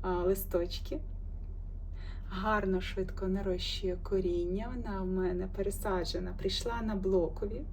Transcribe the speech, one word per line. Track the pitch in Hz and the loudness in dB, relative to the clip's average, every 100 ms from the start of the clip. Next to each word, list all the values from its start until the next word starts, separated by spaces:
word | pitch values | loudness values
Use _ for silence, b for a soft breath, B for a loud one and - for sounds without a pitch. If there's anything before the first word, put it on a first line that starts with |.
а, | 185 | 2
листочки. | 180 180 190 - 180 175 - - 294 - - - - - - - - - B B B - | 2 4 2 2 2 2 -2 -4 -4 -4 -6 -6 -6 -6 -6 -6 -6 -6 B B B -6
Гарно, | 190 202 214 196 185 | -2 2 4 4 2
швидко | 180 - 190 - 190 | 0 -2 -2 -2 0
нарощує | 190 196 180 - - 190 180 | 0 2 0 0 -2 -2 -2
коріння. | - 196 185 175 175 185 233 247 | 0 2 2 2 2 0 -2 -4
Вона | 233 196 | -2 -2
в | 185 | 0
мене | 185 185 180 185 | 2 2 2 -2
пересаджена, | - 196 202 214 185 165 175 180 - | 0 -2 0 0 0 0 -2 -2 -2
прийшла | 196 - - - | 0 0 0 0
на | 220 208 | 0 2
блокові | 185 190 160 - 202 226 302 | 4 4 4 0 -2 -2 -6